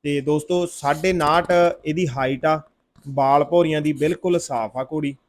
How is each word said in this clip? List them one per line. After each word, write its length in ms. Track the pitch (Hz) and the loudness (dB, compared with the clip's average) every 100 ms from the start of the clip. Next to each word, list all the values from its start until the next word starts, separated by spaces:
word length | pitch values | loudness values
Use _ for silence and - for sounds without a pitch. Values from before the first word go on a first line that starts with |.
ਤੇ 160 | 147 143 | -4 -4
ਦੋਸਤੋ 440 | 139 151 151 180 175 | 0 -2 0 -2 -2
ਸਾਢੇ 440 | - 143 151 185 | -4 -2 0 0
ਉਨਾਹਠ 400 | 180 147 165 175 175 170 - | 0 2 2 4 4 4 0
ਇਹਦੀ 220 | 156 156 170 | -6 -2 -2
ਹਾਈਟ 380 | 127 131 135 | -2 -4 0
ਆ, 160 | 156 156 - _ _ _ | 0 -2 -4 _ _ _
ਬਾਲ 380 | 143 139 135 143 | -8 0 4 4
ਭੌਰੀਆਂ 380 | 147 170 165 151 | 4 2 2 0
ਦੀ 100 | 151 | -2
ਬਿਲਕੁਲ 460 | 139 151 175 180 175 | -2 -2 -2 -2 -2
ਸਾਫ਼ 380 | - 123 110 127 | -2 -6 -4 -6
ਆ 60 | |
ਘੋੜੀ 320 | 131 156 143 139 | -6 -6 -6 -8